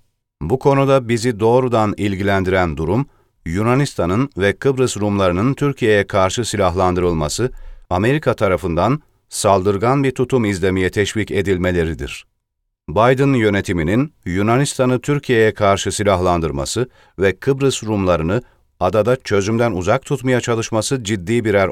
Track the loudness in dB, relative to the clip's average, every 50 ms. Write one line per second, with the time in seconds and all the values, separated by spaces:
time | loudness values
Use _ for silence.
0 | _ _ _ _ _ _ _ -10 -6 -4 -2 0 2 2 2 4 4 4 2 2
1 | 2 0 -2 0 0 -2 -2 0 2 4 4 4 2 2 0 0 0 0 0 -2
2 | -2 -2 -2 -2 0 0 0 0 0 0 2 2 2 0 -2 -2 -2 -2 0 -2
3 | -2 -4 _ _ _ _ _ _ -10 -6 -4 -2 0 0 2 0 0 -2 -2 -4
4 | -2 0 0 0 -2 -2 -2 -2 0 0 0 0 0 -2 0 0 0 -2 -2 -2
5 | -2 -2 0 2 2 2 2 2 0 0 0 0 -2 -2 -2 0 0 2 2 2
6 | 2 0 0 0 0 2 0 -2 -4 -4 -2 0 0 0 2 2 0 0 2 2
7 | 0 0 0 0 -2 -4 -4 -4 -4 -4 -6 -8 -16 -16 -18 -16 -10 -4 -2 0
8 | 0 0 0 0 0 -2 -2 0 0 0 0 0 -2 -2 0 0 0 0 0 -2
9 | _ _ _ _ _ _ -8 -2 2 4 4 4 4 0 0 0 0 0 0 2
10 | 0 0 0 -2 -2 0 0 0 0 0 -2 0 0 0 0 0 0 0 0 0
11 | -2 -2 -2 -4 -4 -2 -2 -2 0 0 0 0 0 0 0 0 0 -2 -4 -6
12 | -8 -12 -12 -14 -18 _ _ _ _ _ _ _ _ _ _ _ _ -4 0 2
13 | 4 4 4 2 2 2 2 2 2 2 2 0 -2 -2 -2 -2 0 0 0 0
14 | -2 -4 _ _ -8 -6 -4 -2 0 2 2 2 0 -2 -2 -2 0 0 0 -2
15 | -2 -2 -4 -2 0 0 2 4 4 2 2 2 2 2 2 2 0 -4 -4 -2
16 | 0 2 2 2 2 2 2 2 0 -2 -4 -4 -6 -6 -4 -4 -4 -6 _ _
17 | _ _ -6 0 0 0 0 0 -2 -2 -2 0 0 -2 -2 -2 -4 -4 -2 0
18 | 2 2 2 2 0 -2 -2 -2 -4 _ _ _ _ _ _ -2 -2 0 2 2
19 | 2 2 0 -2 -2 -2 0 0 0 0 0 0 0 0 -2 -2 -2 0 0 -2
20 | -2 -4 -6 -4 -2 0 0 0 0 -2 -2 -2 -2 -2 -2 -2 -2 -2 -4 -4
21 | -4 -4 -6 -6 -2 -2 -2 0 0 2 2 2 2 2